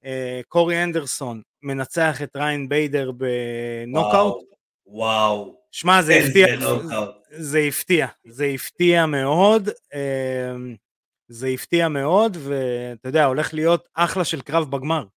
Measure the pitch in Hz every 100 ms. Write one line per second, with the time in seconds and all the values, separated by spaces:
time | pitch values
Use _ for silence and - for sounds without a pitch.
0 | 135 131 127 127 123 170 170 170 175 160
1 | 139 - 131 113 104 _ 143 135 131 -
2 | 160 139 143 - 147 147 135 143 151 139
3 | 131 123 131 123 120 117 120 117 120 143
4 | 208 202 208 - - _ _ _ _ 104
5 | 110 110 107 104 98 - _ - 180 185
6 | 160 165 143 190 185 127 127 123 - 110
7 | 104 - _ 151 156 151 147 - - 175
8 | 131 - - 120 143 135 - _ 175 170
9 | 160 143 135 156 202 220 196 - _ 143
10 | 139 135 131 131 127 127 123 113 _ _
11 | _ _ _ 117 131 131 - 170 165 147
12 | 139 185 226 175 139 139 127 123 123 120
13 | 127 147 143 131 151 151 160 170 _ -
14 | 170 190 180 143 127 156 151 131 143 160
15 | 104